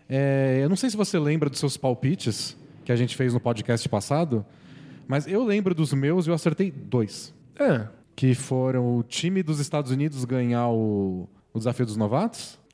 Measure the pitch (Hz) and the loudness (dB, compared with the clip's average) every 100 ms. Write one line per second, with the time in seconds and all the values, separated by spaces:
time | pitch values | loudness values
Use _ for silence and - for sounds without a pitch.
0 | - 135 139 135 135 131 143 190 262 214 | -4 0 2 4 4 4 2 2 0 0
1 | 196 175 147 160 143 135 143 - 135 120 | 0 2 2 2 0 0 -2 0 -2 0
2 | 135 131 120 104 - - - - - 120 | 0 0 -2 -4 -8 -12 -20 -10 0 2
3 | 123 - 127 123 120 110 113 117 - 104 | 2 0 0 0 0 -2 0 -2 0 -2
4 | - 147 165 113 - - - - - - | 0 0 2 -2 -4 -14 -20 -20 -20 -18
5 | - 139 147 202 240 208 190 165 151 139 | -4 -4 0 0 2 0 0 0 0 2
6 | 139 180 160 165 170 151 196 - - 123 | 2 2 2 0 0 0 -2 -4 -2 0
7 | 107 - - - - - 277 127 107 - | 0 -6 -16 -20 -20 0 2 2 -2 -12
8 | _ - 131 123 - 131 131 127 123 120 | _ 0 2 2 0 0 2 2 2 0
9 | 117 - 170 190 156 147 143 147 131 131 | -2 -4 -2 0 0 -2 -2 -2 0 0
10 | 151 135 123 127 120 120 120 113 110 104 | -2 -2 -2 0 2 2 2 2 2 0
11 | 98 92 87 - _ 113 117 120 117 107 | 0 -4 -10 -18 _ -4 -2 -2 -2 0
12 | 104 135 226 - - - _ | 0 0 -2 -4 -14 -18 _